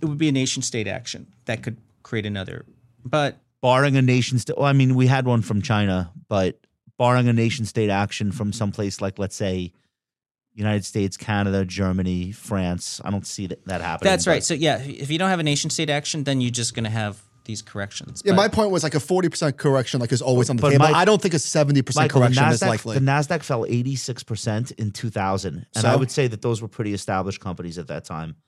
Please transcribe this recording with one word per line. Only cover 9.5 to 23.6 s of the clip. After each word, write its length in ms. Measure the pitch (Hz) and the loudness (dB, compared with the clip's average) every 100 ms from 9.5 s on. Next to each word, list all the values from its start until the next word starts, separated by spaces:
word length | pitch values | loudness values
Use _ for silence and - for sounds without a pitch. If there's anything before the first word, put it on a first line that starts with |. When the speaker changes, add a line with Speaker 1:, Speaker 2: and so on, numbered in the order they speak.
| 92 87 _ _ _ _ _ _ _ _ | -2 -6 _ _ _ _ _ _ _ _
Speaker 2:
United 300 | 107 107 104 | -4 0 0
States, 320 | - 110 98 - | -2 -2 -2 -4
Canada, 480 | - 104 101 98 | -4 0 2 0
Germany, 680 | 92 92 95 92 90 90 90 | -2 -2 0 0 0 -2 -4
France, 680 | 104 - 101 87 87 - - | -8 -6 -4 -2 -4 -6 -10
I 60 | - | -6
don't 160 | 101 87 | -6 -6
see 200 | - 92 | -8 -8
that, 180 | - 95 | -8 -8
that 140 | 87 | -6
happening, 300 | 85 80 196 | -4 -2 0
Speaker 1:
That's 160 | 180 175 | 2 2
right. 100 | 147 | 0
Speaker 2:
but 80 | |
Speaker 1:
So 100 | - | 0
yeah, 240 | 151 156 110 | 0 0 0
if 280 | 139 - 135 | -4 -10 -6
you 80 | 165 | -2
don't 120 | 190 | 0
have 80 | 180 | 0
a 40 | |
nation 260 | 151 143 156 | 0 0 -2
state 180 | - 151 | -4 -2
action, 340 | 147 147 156 | -2 -4 -4
then 160 | 139 131 | -2 0
you're 100 | 123 | 0
just 240 | 120 110 | -2 -4
gonna 160 | - 110 | -4 -4
have 320 | 113 104 98 _ _ | -2 -4 -8 _ _
these 180 | - 107 | -12 -12
corrections. 600 | - 104 101 - - - | -10 -10 -10 -10 -14 -6
Speaker 3:
Yeah, 80 | 202 | 2
Speaker 1:
But 40 | 185 | 4
Speaker 3:
my 120 | 214 | 4
point 220 | 220 208 | 2 0
was, 100 | 180 | 0
like, 120 | 151 151 | 0 -2
a 40 | |
forty 280 | - 185 175 | 0 0 0
percent 280 | - 156 131 | 0 -2 0
correction, 440 | 147 135 123 135 | 2 2 0 -2
like, 100 | 120 | 0
is 80 | 123 | 0
always 300 | 131 127 120 | 2 2 2
on 60 | 120 | 2
the 60 | |
Speaker 2:
But 80 | 143 | 4
Speaker 3:
table. 140 | 139 156 | 6 6
Speaker 2:
Mike, 100 | 156 | 6
Speaker 3:
I 80 | |
don't 180 | 185 208 | 6 4
think 100 | 196 | 2
a 60 | 160 | 0
seventy 420 | - 160 143 139 | 0 2 4 4
percent 240 | 127 135 | 2 2
Speaker 2:
Michael, 160 | 156 139 | 4 6
the 40 | 123 | 6
Speaker 3:
correction 180 | 131 151 | 6 4
is 80 | 113 | 4
Speaker 2:
Nasdaq, 60 | 117 | 2
Speaker 3:
likely. 260 | 110 117 117 | 0 0 0
Speaker 2:
the 60 | |
Nasdaq 380 | 135 143 143 170 | 2 2 0 -2
fell 200 | - 123 | -2 -4